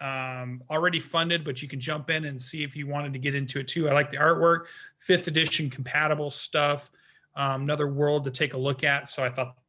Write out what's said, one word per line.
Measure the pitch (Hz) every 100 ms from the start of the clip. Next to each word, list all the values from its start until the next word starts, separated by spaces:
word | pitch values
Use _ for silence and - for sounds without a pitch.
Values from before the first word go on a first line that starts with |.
um, | 143 131 131 127 123 127 127
already | 156 175 165
funded, | - 165 165 170
but | 151 127
you | 143
can | 139
jump | 127 151 139
in | 160 151
and | 127
see | 123 156
if | 147 147
you | 143
wanted | 143 143
to | 135
get | 139
into | 139 131 151
it | -
too. | 170 151
I |
like | 143 127
the | 139
artwork, | 156 160 170 165 - - - _
fifth | - 180 180
edition | 156 156 - 143
compatible | 123 123 147 156 151 147
stuff, | - - 156 147 147 - _ _ _ _
um, | 143 139 135
another | 139 147 143
world | 139 147 147
to | 135
take | 123 147
a | 131
look | 139 135
at. | 147 139 -
So | -
I | 127
thought | 127 123 -